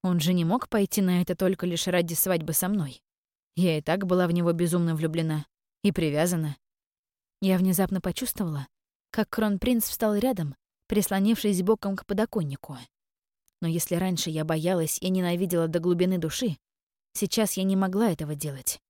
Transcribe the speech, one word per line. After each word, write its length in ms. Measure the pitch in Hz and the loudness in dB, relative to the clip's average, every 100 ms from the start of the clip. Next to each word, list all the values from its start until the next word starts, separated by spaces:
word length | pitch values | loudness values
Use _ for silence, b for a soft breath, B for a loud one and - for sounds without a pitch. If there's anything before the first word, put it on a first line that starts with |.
Он 160 | 180 175 | 0 2
же 140 | 156 | 2
не 120 | 180 165 | 2 2
мог 240 | 240 - | 0 0
пойти 320 | 220 196 - | 0 0 0
на 200 | 185 180 | 2 2
это 140 | 180 180 | 0 0
только 300 | 190 190 180 | 0 0 -2
лишь 220 | 170 - | -2 0
ради 260 | 180 175 | 0 0
свадьбы 400 | 165 185 175 160 | -2 0 0 0
со 160 | 151 185 | -2 0
мной. 320 | 208 143 120 _ _ _ _ _ - | -2 -4 -8 _ _ _ _ _ 0
Я 220 | 180 156 | 2 2
и 40 | |
так 240 | 151 170 190 | 0 -2 2
была 220 | 185 180 | 2 4
в 40 | |
него 220 | 170 170 | 2 2
безумно 420 | 170 175 175 170 156 | 2 2 2 0 0
влюблена 500 | 160 165 160 151 147 _ _ _ | -2 0 -2 -2 -6 _ _ _
и 80 | 202 | -2
привязана. 640 | - 160 143 175 175 156 139 _ _ _ _ _ _ _ _ | 0 0 2 2 0 -2 -6 _ _ _ _ _ _ _ _
Я 160 | 190 185 | 2 4
внезапно 420 | 190 180 185 185 | 4 2 0 0
почувствовала, 680 | 185 170 254 - 180 147 131 _ _ _ _ | -4 -4 -6 -4 -4 -4 -8 _ _ _ _
как 180 | - 214 | -4 -2
кронпринц 600 | - 220 196 247 240 - | 0 -2 0 0 0 -2
встал 260 | - 220 208 | -2 0 2
рядом, 400 | 247 202 151 - _ _ _ | 0 0 -4 -8 _ _ _
прислонившись 760 | 208 190 196 202 226 208 185 | 0 0 2 2 2 2 2
боком 360 | 185 220 202 196 | 2 0 0 -6
к 80 | - | -4
подоконнику. 720 | 196 226 - 151 139 - 131 120 _ _ _ _ _ _ _ | -2 0 -2 -4 -8 -12 -16 -18 _ _ _ _ _ _ _
Но 60 | 170 | -2
если 280 | 165 - 170 | -2 -2 -2
раньше 340 | 185 170 - | 0 -2 -2
я 160 | 156 156 | -4 -2
боялась 520 | 160 165 180 156 - | 0 0 0 0 -2
и 80 | 185 | 0
ненавидела 580 | 185 180 175 190 175 165 | 0 0 0 0 0 0
до 120 | 165 | 0
глубины 380 | 170 175 180 185 | 0 2 2 2
души, 400 | 160 - 247 143 _ _ _ _ _ | -2 -2 -4 -4 _ _ _ _ _
сейчас 440 | - 202 - 214 - | -6 -2 0 0 0
я 60 | |
не 120 | 190 190 | 0 2
могла 340 | 190 190 226 | 2 2 2
этого 240 | 160 151 147 | 0 -4 -6
делать. 440 | 151 135 - - | -8 -6 -8 -8